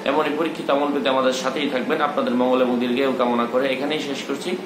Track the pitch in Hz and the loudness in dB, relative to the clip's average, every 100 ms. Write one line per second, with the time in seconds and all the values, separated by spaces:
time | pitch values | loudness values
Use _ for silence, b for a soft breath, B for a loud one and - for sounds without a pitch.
0 | 123 147 147 147 165 - - 143 143 143 | 0 0 0 0 -2 -4 0 0 2 0
1 | 135 131 131 123 131 151 143 127 113 156 | 2 2 2 0 -2 -2 -2 -2 -2 0
2 | 147 - 127 123 127 127 127 123 123 120 | 0 0 0 2 4 4 4 2 0 2
3 | 135 123 120 117 117 127 135 131 143 156 | 0 2 0 2 0 0 0 -2 -2 -4
4 | 139 127 - 139 175 185 | -4 -6 -6 -6 -4 -6